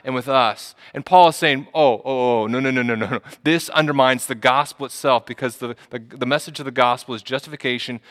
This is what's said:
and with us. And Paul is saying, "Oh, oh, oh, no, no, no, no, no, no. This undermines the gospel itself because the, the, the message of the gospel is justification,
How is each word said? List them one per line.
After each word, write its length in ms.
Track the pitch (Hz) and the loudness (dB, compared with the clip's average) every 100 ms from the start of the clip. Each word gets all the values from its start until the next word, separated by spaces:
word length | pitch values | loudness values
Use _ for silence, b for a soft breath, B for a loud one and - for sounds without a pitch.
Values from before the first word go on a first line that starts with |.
and 120 | 135 | -6
with 140 | 127 123 | -6 0
us. 460 | 135 117 104 - - B | 2 2 -2 -12 -20 B
And 140 | - - | -14 2
Paul 220 | 180 170 | 6 6
is 80 | 156 | 6
saying, 320 | 160 135 147 | 0 0 -4
"Oh, 300 | 165 143 110 | 2 4 2
oh, 380 | 131 131 123 120 | -2 0 2 2
oh, 40 | 107 | 0
no, 100 | 123 | -2
no, 120 | 135 | -2
no, 120 | 131 | -2
no, 120 | 120 | -2
no, 140 | 113 104 | -2 -4
no. 120 | 120 - B | -6 -10 B
This 240 | 151 165 - | 0 0 0
undermines 580 | 156 156 139 131 127 - | -2 0 2 2 2 -4
the 80 | |
gospel 500 | 117 127 131 147 - | 0 2 2 -2 -8
itself 420 | 135 - 143 123 - | -14 -6 0 0 0
because 320 | 120 131 - | -8 -6 -6
the, 180 | 123 120 B | -10 -10 B
the, 100 | 123 | -14
the 260 | 113 - 123 | -14 -8 -4
message 320 | 147 - 151 | -2 -4 -12
of 60 | |
the 80 | 135 | -10
gospel 420 | 127 123 123 - | 2 2 2 -4
is 80 | 113 | -12
justification, 800 | - 131 151 151 131 123 - 120 B | -6 -8 -8 -8 -6 -6 -6 -12 B